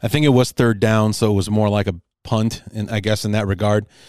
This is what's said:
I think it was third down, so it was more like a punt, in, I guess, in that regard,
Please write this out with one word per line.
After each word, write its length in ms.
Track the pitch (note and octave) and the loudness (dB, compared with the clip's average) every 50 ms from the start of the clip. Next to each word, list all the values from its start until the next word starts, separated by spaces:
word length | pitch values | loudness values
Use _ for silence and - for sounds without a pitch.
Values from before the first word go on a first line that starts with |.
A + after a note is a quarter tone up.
I 60 | - | -4
think 180 | G#2 C#3 D3+ D3+ | -2 0 2 4
it 40 | C#3+ | 4
was 240 | B2+ B2 B2 - - | 4 4 2 2 0
third 260 | - B2 A#2 A2 G2 | 2 2 2 2 2
down, 320 | G#2 A2 A2 A2 G#2+ G#2+ | 2 2 2 2 2 0
so 180 | G2+ - A#2 G#2+ | 0 0 0 2
it 40 | G#2 | 2
was 160 | G2 F2 - | 0 0 0
more 180 | G#2+ A2 G#2+ | 0 0 0
like 200 | G2+ G#2 G#2 G2 | 2 0 0 -2
a 80 | G2+ F2 E2+ - _ _ _ - | -2 -6 -8 -12 _ _ _ -6
punt, 400 | - A#2 A2 A2 A2+ - - - - | -4 -2 0 0 -2 -4 -6 -12 -12
in, 180 | - G#2+ G#2+ - | -10 -8 -6 -4
I 120 | A2+ G#2 | -4 -4
guess, 240 | F#2+ G#2+ A2 - - | -2 -2 -2 -2 -2
in 80 | G#2 G#2 | -2 -2
that 120 | A2 G#2 | -2 -2
regard, 420 | F#2+ G2 F2 G#2+ G#2 G#2 G#2+ G#2 - _ - - | -2 -2 0 0 0 0 0 -2 -4 _ -20 -20